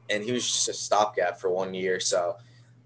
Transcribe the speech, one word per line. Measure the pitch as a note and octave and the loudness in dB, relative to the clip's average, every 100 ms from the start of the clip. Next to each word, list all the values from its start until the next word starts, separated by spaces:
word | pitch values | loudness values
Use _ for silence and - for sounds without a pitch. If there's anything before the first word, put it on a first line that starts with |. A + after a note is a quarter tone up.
| - | -4
and | G#2 | -2
he | G#2+ | 0
was | B2 - | -2 0
just | - - | 0 0
a | |
stopgap | - - G#2 G#2+ - F2 - | -2 2 4 4 2 0 0
for | F#2+ | -2
one | F2+ F#2+ | 0 -2
year. | F#2 F#2 F#2 | -2 -2 0
So, | - F#2 F2 E2+ - - - - | 2 2 0 -4 -12 -20 -20 -16